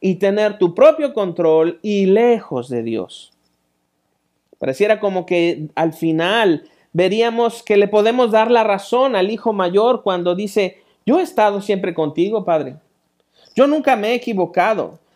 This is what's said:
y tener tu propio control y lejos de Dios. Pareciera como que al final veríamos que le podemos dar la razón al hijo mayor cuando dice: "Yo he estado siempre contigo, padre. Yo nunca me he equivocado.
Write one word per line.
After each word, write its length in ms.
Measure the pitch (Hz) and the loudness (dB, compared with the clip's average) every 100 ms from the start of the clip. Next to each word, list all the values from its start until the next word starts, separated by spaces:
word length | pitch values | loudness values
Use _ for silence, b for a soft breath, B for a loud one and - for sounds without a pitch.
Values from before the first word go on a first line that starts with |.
y 160 | 190 180 | -4 0
tener 420 | 196 208 208 208 | 0 0 -2 0
tu 160 | 175 | -2
propio 380 | 170 302 311 285 | 4 4 4 -2
control 680 | 220 185 170 165 160 165 170 | -4 -4 -2 2 2 2 -4
y 240 | 214 202 190 | -4 0 2
lejos 600 | 202 240 226 - 131 131 | 4 4 0 -2 -8 -6
de 120 | 120 | -6
Dios. 500 | 113 110 90 - - _ _ _ _ _ _ _ _ _ _ _ _ - | -4 -6 -8 -14 -20 _ _ _ _ _ _ _ _ _ _ _ _ -10
Pareciera 400 | 135 131 208 208 | -6 -2 0 0
como 280 | 202 185 170 | -2 -4 -2
que 420 | 175 170 160 151 | 0 0 -2 -6
al 180 | - 165 | -4 -4
final 680 | 165 165 160 175 226 208 151 b b b | -2 -2 0 0 2 2 0 b b b
veríamos 680 | 165 185 220 233 233 233 226 | -2 0 2 0 0 -2 -2
que 140 | - 202 | 0 2
le 120 | 202 | 2
podemos 420 | 208 220 254 233 | 2 2 2 2
dar 200 | 220 226 | 2 2
la 140 | 226 | 2
razón 520 | 220 190 - 247 269 208 | 2 -2 -2 0 0 0
al 140 | 196 | -2
hijo 220 | 220 233 | -2 -4
mayor 500 | 202 180 196 240 254 | -2 0 2 2 0
cuando 320 | 202 180 175 | -2 -2 -2
dice: 440 | 185 208 214 185 b b b | -4 -2 -2 -2 b b b
"Yo 140 | - 330 | 0 0
he 40 | |
estado 380 | 349 - 214 202 | 0 0 0 0
siempre 320 | 202 196 185 | -4 -4 -4
contigo, 520 | 165 151 151 190 220 | -4 -4 -2 -2 -2
padre. 320 | 185 160 135 147 _ _ _ _ _ b b - | -2 -2 -4 -14 _ _ _ _ _ b b 2
Yo 100 | 285 | 2
nunca 300 | 302 269 233 | 2 0 0
me 140 | 214 | 0
he 40 | |
equivocado. 840 | 247 240 196 175 175 196 208 87 170 _ | -4 -4 -4 -2 0 0 0 -6 -10 _